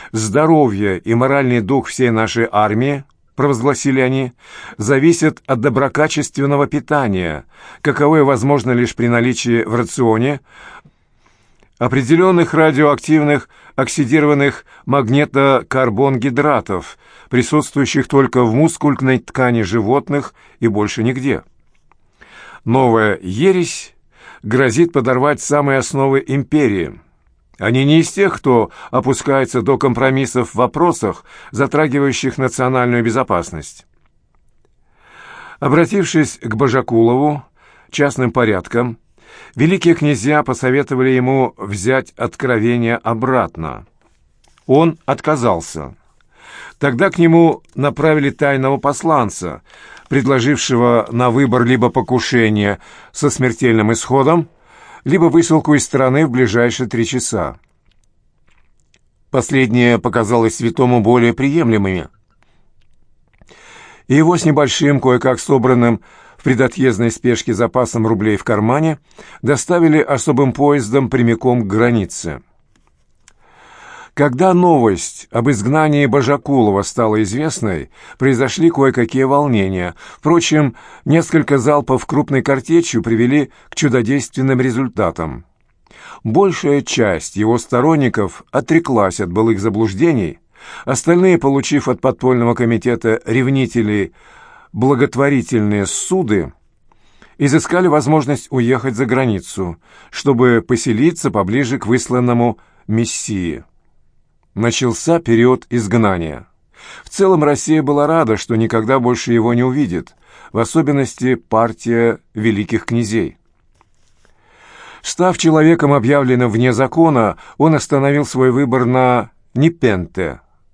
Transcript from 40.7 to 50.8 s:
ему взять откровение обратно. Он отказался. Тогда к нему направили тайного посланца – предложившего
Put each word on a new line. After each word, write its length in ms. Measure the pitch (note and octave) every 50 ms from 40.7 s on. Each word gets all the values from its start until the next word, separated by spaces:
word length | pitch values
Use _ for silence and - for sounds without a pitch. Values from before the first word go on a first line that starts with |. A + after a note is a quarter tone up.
| C3 C#3+ C3+ - C#3 B2+ B2+ C3
ему 460 | C3 B2+ B2+ B2+ C3+ C3 B2+ - -
взять 540 | - F#2+ G2+ G2+ G2 F2+ A#2+ C3 C3 - -
откровение 840 | _ - A#2 - - - C#3 B2+ B2 A2 G#2+ A#2 A#2+ A#2+ A#2 A2+ A#2+
обратно. 920 | - - A2 A#2 A2 B2+ B2+ C3 B2 G2 - - E2+ D#2+ D2 A#1+ G#1+ - _ _ _ _ _ _ _ _ _ _ _ _ _ _ _ -
Он 320 | - C3 D3+ E3 E3+ E3 - -
отказался. 920 | - C#3 - - D3+ D3+ C3 A#2 A2+ F#2 E2 D2+ - - D#2+ C#2+ C2+ - _ _ _ _ _ _ _ _ _ - - - - - - -
Тогда 320 | - D3 C#3 B2 A#2+ G3 F#3+
к 80 | -
нему 460 | F3 E3+ E3 E3 E3+ E3+ D#3+ - - _ _ -
направили 560 | - C#3 C#3+ - - D3 D#3+ D#3 D3+ C#3 C#3
тайного 480 | C3 - D3 C#3+ C#3 C3+ C3 C3+ C#3
посланца – 880 | B2 - C#3+ C#3+ - - D#3+ D#3 C3+ A#2 G2 - - F2+ E2 B1+ - _ _ - - - - - - _ -
предложившего 1000 | B2+ C#3 A2+ C3+ C#3 B2+ A#2 C#3+ C#3+ - - - B2+ A#2